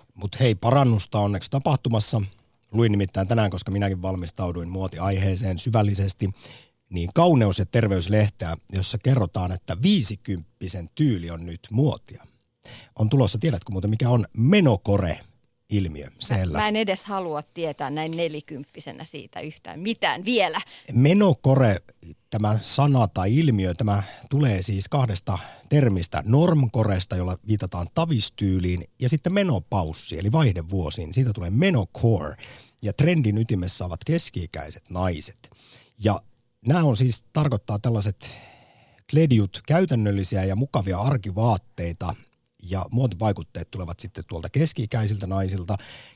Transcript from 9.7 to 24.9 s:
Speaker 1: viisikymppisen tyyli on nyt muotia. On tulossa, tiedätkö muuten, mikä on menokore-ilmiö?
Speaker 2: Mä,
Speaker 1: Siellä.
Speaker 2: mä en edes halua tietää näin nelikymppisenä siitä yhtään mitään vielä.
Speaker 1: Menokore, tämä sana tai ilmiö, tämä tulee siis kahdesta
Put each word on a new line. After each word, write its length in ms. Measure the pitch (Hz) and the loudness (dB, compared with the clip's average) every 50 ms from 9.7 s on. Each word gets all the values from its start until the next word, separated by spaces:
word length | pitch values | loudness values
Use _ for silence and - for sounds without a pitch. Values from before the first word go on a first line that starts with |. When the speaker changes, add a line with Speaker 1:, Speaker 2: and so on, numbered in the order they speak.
| 85 92 | -6 0
Speaker 1:
viisikymppisen 1080 | 135 196 208 175 110 - 107 - - - 95 85 80 - _ _ - 90 - 92 82 - _ | 2 2 2 2 0 -2 -4 -6 -6 -8 -8 -8 -8 -14 _ _ -10 -8 -8 -8 -10 -10 _
tyyli 360 | - 151 139 110 90 82 85 | 0 0 0 0 0 -4 -8
on 160 | 85 82 85 | -10 -10 -10
nyt 140 | 82 82 - - - | -12 -12 -14 -12 -4
muotia. 560 | 107 120 151 143 - - - - - - - _ _ _ _ _ _ _ _ - - - - _ _ - | 0 0 2 0 0 -4 -10 -18 -20 -20 -20 _ _ _ _ _ _ _ _ -20 -20 -20 -20 _ _ -2
On 100 | 110 107 | 0 4
tulossa, 300 | 143 135 120 98 - 104 | 4 4 4 4 2 0
tiedätkö 340 | - 160 107 92 - - | -2 -2 -2 -2 -6 -6
muuten, 180 | 98 95 92 104 | -6 -4 -2 -2
mikä 200 | 107 - 120 120 | 0 0 2 2
on 160 | 123 117 95 - - | 2 2 2 -2 -2
menokore-ilmiö? 1700 | 110 117 147 202 208 170 131 104 - - 104 101 98 95 82 - - - - _ _ _ _ _ _ _ _ 107 101 92 82 76 73 69 | 0 4 4 6 6 6 6 4 2 2 0 0 2 0 -2 -4 -6 -10 -18 _ _ _ _ _ _ _ _ -2 -2 -2 -2 -6 -10 -14
Speaker 2:
Mä, 60 | 65 - - | -16 -14 -12
Speaker 1:
Siellä. 400 | - - 127 95 92 87 78 214 | -4 -2 -2 0 0 0 0 0
Speaker 2:
mä 100 | 214 214 | 0 0
en 80 | 208 | 0
edes 280 | 220 226 202 185 - - | 0 0 0 -2 -4 -6
halua 380 | 208 202 190 185 165 151 147 | -6 -6 -6 -4 -4 -6 -6
tietää 480 | 156 - _ 170 165 156 143 - 147 135 | -8 -10 _ -6 -6 -6 -4 -6 -6 -6
näin 260 | 147 156 156 165 165 | -4 -4 -6 -6 -4
nelikymppisenä 880 | 170 170 156 156 151 - - 160 131 147 - _ 170 - 139 - - 165 | -4 -4 -4 -4 -8 -12 -12 -14 -14 -14 -16 _ -18 -16 -16 -16 -16 -16
siitä 360 | - - 143 - - _ - | -16 -16 -18 -18 -14 _ -12
yhtään 400 | - 156 - - _ - - 156 | -12 -12 -14 -16 _ -18 -14 -8
mitään 440 | 185 220 220 - - 160 120 170 190 | -6 -6 -4 -2 -2 -2 -2 -2 -2
vielä. 360 | 220 247 220 185 160 156 - - - - - - - | 0 2 2 2 2 -2 -6 -8 -10 -16 -18 -14 -2
Speaker 1:
Menokore, 840 | 113 117 135 147 190 202 208 185 139 - - 131 135 135 127 110 95 85 - - _ _ - 82 78 - _ _ | 2 4 6 6 6 6 6 4 4 4 4 4 4 6 6 4 2 0 -4 -12 _ _ -20 -20 -20 -20 _ _
tämä 280 | - 104 107 107 110 110 | -4 -2 0 0 0 0
sana 460 | - - - - 143 147 139 127 110 92 | 0 0 2 2 4 4 4 4 2 2
tai 280 | - 95 92 101 120 | 0 -2 0 2 2
ilmiö, 380 | 156 165 143 113 98 95 90 85 | 4 4 2 2 2 0 0 -2
tämä 280 | - 113 107 101 101 95 - - - - - | -2 0 0 0 0 -2 -4 -12 -20 -8 -4
tulee 320 | 135 143 147 123 101 90 | 0 0 2 2 2 0
siis 260 | 90 - 101 98 - | -2 -2 -2 -4 -2
kahdesta 500 | - | -2